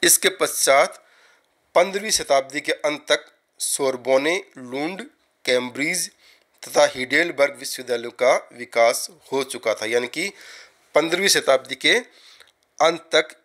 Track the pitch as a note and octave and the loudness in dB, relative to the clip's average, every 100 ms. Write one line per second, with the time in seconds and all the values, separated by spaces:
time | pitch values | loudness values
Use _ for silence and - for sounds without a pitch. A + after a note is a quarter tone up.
0 | F3 - F#3 F#3 D3+ - - C#3 F#3 - | 4 2 2 0 -4 0 2 4 4 -2
1 | _ _ _ _ _ _ _ - F#3 G3 | _ _ _ _ _ _ _ 0 2 -2
2 | G#3+ - D#3 C#3 C3+ D3 D3 D3 D3+ D3 | -4 -4 2 0 0 -8 -6 -4 -4 -6
3 | - D3+ - _ _ _ - - C#3 B2+ | -2 -2 -2 _ _ _ -6 -2 -2 -2
4 | A#2+ C3 D3 F3+ - - B2 C3 D#3 F#3+ | 0 2 2 -4 -6 -20 -12 -6 -6 -8
5 | C4 _ _ _ - B2+ B2 A#2 D3+ F3 | -16 _ _ _ -2 0 0 -6 -4 -4
6 | - _ _ _ _ _ - - C#3+ C3 | -8 _ _ _ _ _ -6 2 2 0
7 | B2+ C#3+ E3+ D#3 C#3 B2 - - B2 A#2+ | -2 0 0 0 0 0 -12 -12 -6 -6
8 | A#2 - B2 E3 - B2 A#2+ A#2 A#2 C3+ | -6 -2 2 2 -2 -18 -8 2 2 2
9 | - - _ C3+ C3 A#2 A2+ G#2 A2 A#2+ | -6 -14 _ -6 -4 -6 -4 -4 -2 -2
10 | B2 D3 F#3+ - - - - _ _ - | -4 -6 -8 -10 -20 -20 -20 _ _ 0
11 | D#3+ F3 G3 F#3 B2+ C3+ - - D3 G#3 | 0 0 2 0 2 0 0 -4 0 0
12 | B3+ _ _ _ - _ _ _ D#3 E3+ | 0 _ _ _ -20 _ _ _ 0 0
13 | - D#3 - - | 0 0 0 -8